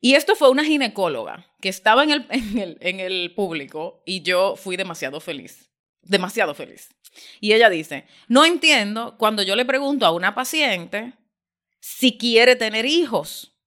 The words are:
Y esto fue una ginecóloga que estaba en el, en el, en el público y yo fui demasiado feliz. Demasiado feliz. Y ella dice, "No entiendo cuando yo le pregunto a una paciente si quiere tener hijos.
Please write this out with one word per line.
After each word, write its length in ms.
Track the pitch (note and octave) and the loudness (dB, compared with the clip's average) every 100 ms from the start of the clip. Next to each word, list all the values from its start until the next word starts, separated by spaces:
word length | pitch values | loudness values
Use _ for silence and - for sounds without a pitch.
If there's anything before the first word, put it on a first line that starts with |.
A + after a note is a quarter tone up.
Y 120 | B3+ C#4 | 4 2
esto 200 | D#4 F#4+ | 4 4
fue 140 | C#4 | 4
una 160 | C4 D4+ | 4 0
ginecóloga 800 | D4+ C4 G3+ F3+ C3 G2 A#1 _ _ | 0 -2 -2 -4 -4 -10 -14 _ _
que 80 | G3 | -8
estaba 340 | F#3 - A3+ | -2 2 4
en 60 | D4+ | 4
el, 160 | D4 A#3+ | 0 -2
en 260 | B3 A3 A3 | -6 -4 -6
el, 200 | F#3+ D#3 | -6 -8
en 180 | F3+ F#3+ | -8 -6
el 340 | F#3 F#3+ F3 - | -6 -6 -6 -6
público 680 | G3 D#3+ C#3 D#3 E3+ - - | -6 -6 -10 -10 -12 -12 -10
y 180 | F#3 | -8
yo 320 | D#3+ F3+ G3 - | -2 0 0 -2
fui 200 | G3 F3+ | -10 -8
demasiado 460 | F#3+ E3 C3+ C#3+ | -8 -8 -10 -10
feliz. 480 | E3+ D3 G2 - _ _ _ _ | -12 -14 -14 -20 _ _ _ _
Demasiado 540 | _ G3 G#3 G#3+ F#3 C#3+ | _ -2 -2 -4 -4 -4
feliz. 340 | D#3 - - _ _ _ - - | -14 -18 -20 _ _ _ -20 -10
Y 140 | G#3 | 0
ella 160 | A3 A3+ | 4 4
dice, 380 | F3 D#3 C#3+ - _ _ | 2 -8 -12 -16 _ _
"No 160 | A#3+ | 4
entiendo 720 | D#4+ E4+ D#4+ C#4+ G3+ A3 A#3 - | 6 4 2 2 0 -6 -10 -2
cuando 260 | A3 G#3+ | 0 0
yo 120 | F#3+ G3 | -2 0
le 80 | |
pregunto 440 | B3 C4+ C#4 C#4+ - | 0 0 0 2 2
a 40 | |
una 220 | E3+ F3+ | 2 -2
paciente 800 | D#4 B3+ D#4+ D4 G3+ E3+ G3+ A#3 - _ _ _ _ _ _ | -4 -6 -2 -2 -2 -6 -10 -10 -16 _ _ _ _ _ _
si 380 | - - B3+ - | -18 0 0 0
quiere 380 | A#3 A3+ A#3+ B3 | 2 6 6 4
tener 300 | A3 G#3+ A#3+ | 0 -2 -2
hijos. 680 | D#4+ D#4 G#3+ D#3 - - _ | 0 0 -2 -6 -14 -18 _